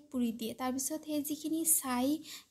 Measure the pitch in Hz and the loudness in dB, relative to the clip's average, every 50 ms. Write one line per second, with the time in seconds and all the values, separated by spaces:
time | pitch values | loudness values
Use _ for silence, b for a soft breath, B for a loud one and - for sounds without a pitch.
0 | - - - 254 247 233 214 240 226 220 233 - 254 254 254 269 262 - 311 311 | -4 -4 -2 0 0 0 0 -2 -4 -6 -4 -2 -2 -2 0 0 -2 -2 -4 -4
1 | 311 302 302 294 285 294 311 285 - 311 320 320 330 320 - - - 262 247 247 | -4 -2 -2 0 0 0 -4 -4 -2 0 0 2 4 4 4 4 4 2 0 2
2 | 247 269 294 311 B B B B B B | 4 2 2 0 B B B B B B